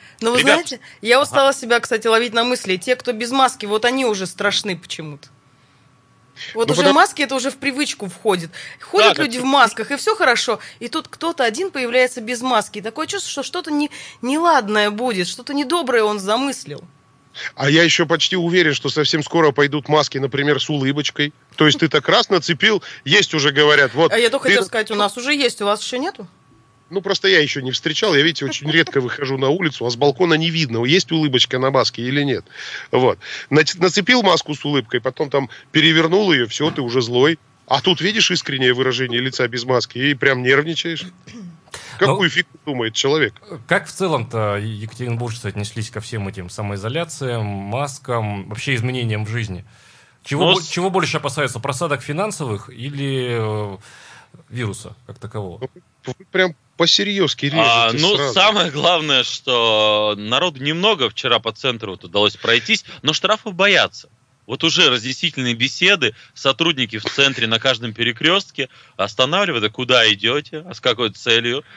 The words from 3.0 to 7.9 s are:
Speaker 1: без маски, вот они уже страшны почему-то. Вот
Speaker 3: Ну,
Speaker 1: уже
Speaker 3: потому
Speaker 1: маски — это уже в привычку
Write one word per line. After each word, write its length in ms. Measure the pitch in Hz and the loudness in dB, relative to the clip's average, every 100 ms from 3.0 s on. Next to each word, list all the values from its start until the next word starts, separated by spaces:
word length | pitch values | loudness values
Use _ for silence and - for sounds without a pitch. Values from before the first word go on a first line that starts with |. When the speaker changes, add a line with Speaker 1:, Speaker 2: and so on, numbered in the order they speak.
| - | -2
Speaker 1:
без 180 | 220 233 | -4 -2
маски, 380 | 269 254 - 202 | 2 2 2 -4
вот 180 | 214 240 | 0 0
они 200 | 262 254 | 0 0
уже 200 | 202 185 | -2 -6
страшны 500 | - 202 196 208 170 | -4 -2 -2 -4 -8
почему-то. 520 | - - 156 143 - _ _ _ _ _ _ _ _ _ _ - - 220 | -10 -12 -12 -16 -20 _ _ _ _ _ _ _ _ _ _ -18 -10 -4
Вот 120 | 233 | -2
Speaker 3:
Ну, 60 | |
Speaker 1:
уже 80 | 254 | 4
Speaker 3:
потому 140 | 285 285 | 4 6
Speaker 1:
маски — 260 | 392 - | 4 2
это 140 | 269 262 | -2 -2
уже 160 | 254 | -4
в 60 | 254 | -4
привычку 500 | 269 262 294 | -4 -2 -4